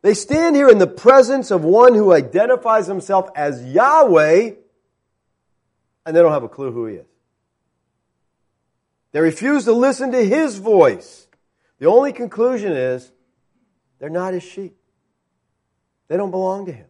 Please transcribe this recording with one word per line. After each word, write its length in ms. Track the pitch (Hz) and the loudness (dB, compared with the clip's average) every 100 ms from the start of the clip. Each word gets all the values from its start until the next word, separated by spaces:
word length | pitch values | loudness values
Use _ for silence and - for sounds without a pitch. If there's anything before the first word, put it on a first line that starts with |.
They 140 | 190 202 | 0 -2
stand 400 | - 294 330 285 | -4 -2 0 2
here 140 | 277 | 6
in 100 | 214 | 6
the 80 | 185 | 4
presence 640 | - 233 269 240 269 - | 2 4 6 4 0 -2
of 120 | 190 | -2
one 300 | 156 202 254 | 2 6 6
who 180 | 226 208 | 6 4
identifies 760 | 170 127 - 233 247 233 220 180 | 2 2 -2 0 -2 0 -2 -2
himself 420 | 190 - 196 185 - | -10 -2 -2 -2 -8
as 280 | 147 131 | -8 -8
Yahweh, 880 | 127 147 254 311 277 165 151 170 226 - _ _ _ _ _ _ _ _ _ _ _ _ _ _ 160 | -4 0 2 4 4 4 4 2 0 -8 _ _ _ _ _ _ _ _ _ _ _ _ _ _ -4
and 100 | 160 | 2
they 60 | |
don't 100 | 170 | 2
have 120 | 147 | 2
a 60 | 113 | -8
clue 220 | - 135 | -12 -12
who 160 | 117 113 | -10 -12
he 80 | 92 | -14
is. 100 | _ _ _ _ _ _ _ _ _ _ _ _ _ _ _ _ _ _ _ _ _ | _ _ _ _ _ _ _ _ _ _ _ _ _ _ _ _ _ _ _ _ _
They 100 | 147 | -2
refuse 440 | 165 160 240 294 220 | -2 -2 -4 -4 -2
to 80 | |
listen 380 | 233 262 262 262 | 0 0 -2 -4
to 120 | 254 | -2
his 340 | 208 269 311 196 | 0 0 -4 -6
voice. 680 | 202 202 147 117 - - _ _ _ _ _ _ | -2 2 2 0 -16 -20 _ _ _ _ _ _
The 80 | 147 | 0
only 260 | 226 277 | 2 0
conclusion 580 | - 240 208 240 254 202 | -6 -12 -4 -4 -4 -6
is 400 | 147 127 127 127 _ _ _ _ _ _ _ _ _ | -6 -6 -8 -12 _ _ _ _ _ _ _ _ _
they're 100 | 143 | -12
not 240 | 170 185 | -8 -8
his 100 | 185 | -10
sheep. 340 | 180 - 190 _ _ _ _ _ _ _ _ _ _ _ _ _ _ | -12 -18 -18 _ _ _ _ _ _ _ _ _ _ _ _ _ _
They 100 | 170 | -8
don't 140 | 202 | -6
belong 340 | 185 190 190 190 | -6 -8 -8 -12
to 60 | |
him. 160 | 123 _ | -18 _